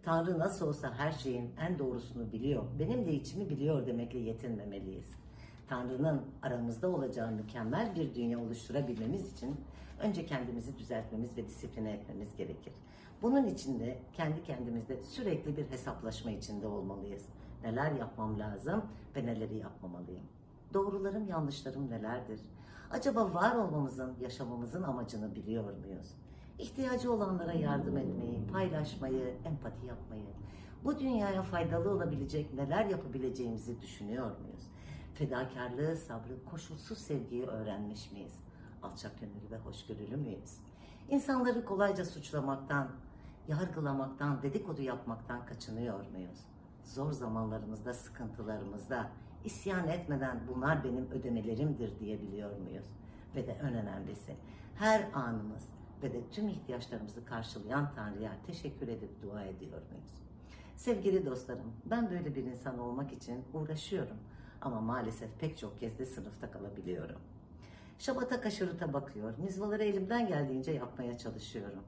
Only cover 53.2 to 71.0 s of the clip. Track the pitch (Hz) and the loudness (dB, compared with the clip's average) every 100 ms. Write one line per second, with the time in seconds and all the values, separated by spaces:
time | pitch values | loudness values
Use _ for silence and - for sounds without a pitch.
53.2 | - 131 117 - 139 120 101 95 95 107 | -6 -4 -2 0 0 2 0 -2 -4 -6
54.2 | - - - - - - 214 220 202 - | -8 -10 -10 -12 -12 4 8 8 6 0
55.2 | 123 110 107 107 - - - - 139 120 | 0 0 -2 -6 -10 -14 -14 -4 -2 -2
56.2 | 113 - 208 160 - 123 117 113 104 113 | -4 0 0 0 -4 -6 -4 -6 -6 -8
57.2 | 117 117 113 113 101 135 143 123 104 101 | -6 -4 -4 -6 0 2 2 0 -4 -2
58.2 | 107 107 - 151 147 - 117 110 101 95 | -4 -4 -6 -4 -6 -4 -4 -4 -6 -8
59.2 | 104 104 98 87 92 - - - - - | -6 -4 -6 -6 -8 -10 -10 -12 -12 -14
60.2 | - - - - - - - 208 190 185 | -14 -14 -14 -14 -14 -4 2 6 8 6
61.2 | 147 123 - 123 110 113 - 226 220 175 | 6 0 -2 -4 -4 -8 0 2 4 2
62.2 | 147 135 127 120 139 123 120 127 139 127 | 0 0 -2 -4 -4 -2 -2 0 -2 -4
63.2 | - 123 127 156 151 156 - 190 - 110 | -6 -6 -4 -2 0 -2 0 0 0 -4
64.2 | - - - - - 113 110 123 110 110 | -10 -12 -14 -6 -2 0 2 2 0 -2
65.2 | 110 - 156 - 107 - 113 110 127 - | -6 -2 -2 -2 -6 -4 -4 -2 -4 -4
66.2 | 101 - 117 - 101 - 90 90 80 - | -8 -8 -8 -6 -6 -4 -2 -2 -2 -8
67.2 | - - - - - - - - - 262 | -12 -14 -14 -16 -14 -14 -16 -6 0 2
68.2 | 240 240 214 - 180 165 156 139 - 107 | 2 2 2 2 0 2 0 0 -2 -4
69.2 | 110 113 190 185 208 214 214 196 185 233 | -4 0 -2 0 0 4 4 4 4 4
70.2 | 226 156 139 131 127 143 120 - | 4 4 2 2 2 0 -2 -4